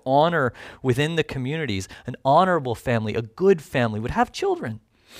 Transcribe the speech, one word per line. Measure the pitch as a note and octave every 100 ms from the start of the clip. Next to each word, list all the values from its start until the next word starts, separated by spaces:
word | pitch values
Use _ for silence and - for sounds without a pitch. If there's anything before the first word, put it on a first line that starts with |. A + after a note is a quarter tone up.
honor | - C3+ D#3+ E3+ B2+ - - -
within | C3 B2 D3+
the | E3
communities. | D3+ - B2+ D#3+ C#3+ G2 F#2+ -
An | - B2+
honorable | C3 D3+ F#3 F3 C3
family, | A2+ - A#2 G#2+
a | G#2+
good | A2+ - F#3+ F3+
family | - C#3 A#2 G#2+
would | A#2+
have | C#3+ A#3+
children, | - G4 F4+ D#3 A2 _ _ _ -